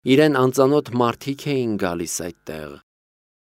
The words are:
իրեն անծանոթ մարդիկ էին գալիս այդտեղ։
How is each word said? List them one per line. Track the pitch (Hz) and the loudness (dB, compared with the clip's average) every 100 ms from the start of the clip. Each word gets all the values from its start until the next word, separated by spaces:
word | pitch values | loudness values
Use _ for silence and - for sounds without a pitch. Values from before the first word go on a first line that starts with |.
| 127 | 2
իրեն | 135 156 135 | 4 4 4
անծանոթ | 127 139 135 147 139 123 | 2 4 4 2 0 0
մարդիկ | 120 - 139 139 147 | 0 -2 -8 -8 -4
էին | 135 117 101 | -4 -2 -2
գալիս | 92 85 82 - | -4 -4 -6 -8
այդտեղ։ | 87 - - 78 76 71 _ _ _ _ _ _ | -10 -12 -14 -12 -14 -18 _ _ _ _ _ _